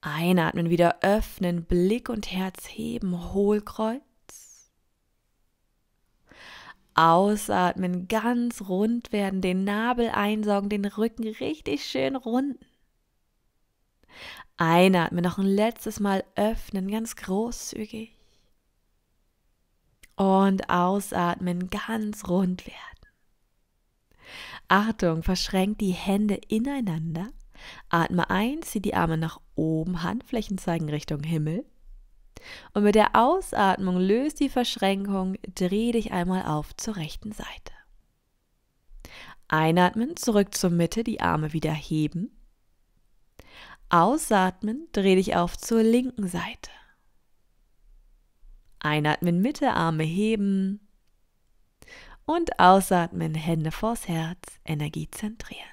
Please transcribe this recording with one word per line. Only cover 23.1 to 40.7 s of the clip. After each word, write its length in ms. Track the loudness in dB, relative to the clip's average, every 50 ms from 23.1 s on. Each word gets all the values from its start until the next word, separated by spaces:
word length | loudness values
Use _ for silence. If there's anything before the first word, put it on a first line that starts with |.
| _ _ _ _ _ _ _ _ _ _ _ _ _ _ _ _ _ _ _ _ _ _ -20 -20 -18 -16 -16 -16 -16 -18 -2 _
Achtung, 560 | 2 2 4 2 -2 0 0 0 0 2 0
verschränk 560 | 0 0 0 -2 -2 0 0 0 0 -2 -2
die 100 | -2 -2
Hände 460 | -2 -2 -2 0 0 2 2 2 0
ineinander. 960 | -2 -4 -2 -2 0 0 -2 -2 -2 -2 -2 -4 -4 -4 -4 -6 -6 -8 -8 -12 -18 -20 -20 -20 -20 -20 -18 -18 -20 -8 -2
Atme 420 | 0 2 2 2 2 0 2 2
ein, 320 | 2 0 2 0 -2 -4 -8
zieh 160 | -6 -6 -4
die 160 | -4 -2 0
Arme 240 | 0 0 2 0 -2
nach 220 | -2 -4 -6 -12 -20 -12 -4
oben, 480 | -2 0 0 0 0 -2 -2 -4 -4 -4
Handflächen 540 | -4 -4 -6 -6 -4 -4 -4 -4 -4 -6 -6
zeigen 300 | -2 -2 -2 -2 -2 -2
Richtung 360 | -4 -4 -4 -4 -6 -6 -2
Himmel. 420 | -2 -2 0 0 -2 -2 -4 -6 -10 _ -20 -20 -20 -20 -20 -20 -20 _ -20 -20 -20 _ -20 -20 -18 -20 -20 -20 -4 0
Und 100 | 4 6
mit 100 | 8 8
der 220 | 8 6 8 6
Ausatmung 800 | 6 6 6 4 2 0 -2 0 2 4 4 4 2 0 0 2
löst 420 | 2 2 4 2 2 2 -2 -2 0
die 100 | -2 0
Verschränkung, 880 | 0 0 -2 -2 -2 0 0 0 0 0 -2 -4 -4 -2 -2 -4 -6 -6 -10 -14 -6
dreh 380 | -2 -2 0 0 0 0 0
dich 220 | 0 0 -2 -2 -4
einmal 340 | -2 -2 0 -2 -2 -2
auf 300 | -2 -2 -4 -4 -6 -10
zur 180 | -10 -8 -8 -6
rechten 380 | -6 -8 -8 -10 -12 -12 -12 -12
Seite. 400 | -12 -14 -14 -14 -16 -18 -18 -20 -20 -20 _ -20 -20 _ _ _ _ _ _ _ _ _ _ _ _ _ _ _ _ _ _ -20 -20 -18 -18 -18 -18 -20 -20 -20 -20 -6 _
Einatmen, 680 | 0 2 4 4 6 6 6 6 4 2 -4 -2 -4
zurück 380 | -4 -2 2 4 4 4 2 0
zur 160 | 0 0 2